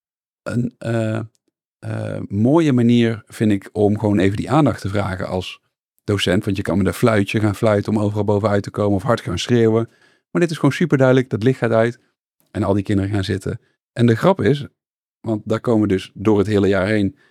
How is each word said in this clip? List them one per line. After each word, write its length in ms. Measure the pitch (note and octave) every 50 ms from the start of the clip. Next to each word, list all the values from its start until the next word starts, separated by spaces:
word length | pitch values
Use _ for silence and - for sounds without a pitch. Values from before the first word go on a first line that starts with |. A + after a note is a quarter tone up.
| _ _ _ _ _ _ _ _ _
een, 320 | - - A#2+ - - -
eh, 420 | _ - A#2 A#2 A2+ A2 A2 G#2+ A2 A2+ A2 _ _ _ _ _ _ _ _ _ _
eh, 420 | - A2 A2 A2 G#2+ G#2 G2+ G#2 A2
mooie 460 | - - G2+ A2 B2+ D3 E3+ E3 D3 B2+
manier, 500 | B2 A#2 A#2 A#2+ A#2+ A#2 A2+ A2 A2 -
vind 240 | _ - - A#2 G#2+
ik, 180 | G2+ G2 - -
om 280 | - - G#2 G2+ G#2 G2+
gewoon 200 | G#2+ G#2 G2+ G2+
even 180 | F2+ G2+ G#2
die 140 | - - -
aandacht 300 | B2+ D#3 D3+ A#2+ F#2 -
te 80 | - F#2
vragen 380 | G2 G#2 G2 F#2+ F#2 F2+ F#2
als 340 | C#2+ E2+ F#2 F2+ - - - _ _ _ _ _ _ _ _ _
docent. 420 | - G#2 F#2+ - G2 F2+ G#2 -
Want 120 | G#2+ G2
je 60 | G2+ G2
kan 140 | - E2
met 100 | G2 G2
een 60 | F#2 F2+
fluitje 460 | - A#2+ A#2 A2+ G#2 G2 - - A2+
gaan 160 | G#2 G#2 G2
fluiten 360 | - A#2 A2 G#2 G2+ G#2 - G#2+
om 40 | G#2+
overal 240 | G#2 G2+ G2+ G#2+ G2+
bovenuit 400 | G#2 G#2 G2+ G#2+ G#2 G2+ G2+ G2
te 80 | -
komen 240 | - - G#2 G2+ G2+
of 80 | F#2+ -
hard 180 | A#2+ A#2 A2
gaan 180 | - - F2+ F#2
schreeuwen. 500 | - - A#2+ A#2+ A2+ A2 A2 A2+ A#2 - _ _ _ _ _ _ _ _
Maar 100 | - E3+
dit 100 | F3 E3
is 40 | E3
gewoon 140 | - - C#3+ -
superduidelijk, 540 | - F#3 D3+ D#3 C3 C3+ B2+ B2+ C3 C3 -
dat 140 | - G2+ G#2+
licht 140 | C3 C3
gaat 140 | - B2 A2+
uit 280 | A2+ A2+ A2+ A#2 A#2 - _ _ _ _ _ _ _ _ _ _
en 120 | - - G#2
al 100 | F#2+ G2
die 100 | G#2 F#2+
kinderen 280 | - G#2 G2 F#2+ G2
gaan 120 | G#2+ G2+ F#2
zitten. 360 | G#2 F#2+ F#2+ - F#2+ F#2 - _ _ _ _ _ _ _
En 120 | - A#2+
de 100 | A#2 A2+
grap 260 | A2+ - F3 G3 -
is, 240 | - G2+ D3 C#3+ C#3+ - _ _ _ _ _ _ _ _ _ _
want 220 | - A2+ A2+ G#2+ -
daar 140 | A2 A2 A2
komen 280 | - B2 A#2 G#2+ G#2
dus 240 | G2+ F#2+ F#2+ - - _
door 240 | - G2 A2 G#2+
het 100 | G2+ F#2+
hele 200 | G#2 G#2+ G2+ G2
jaar 200 | F#2+ G2+ F#2+ F#2
heen 300 | G2+ A2 G#2+ G2+ F#2+ - _ _ _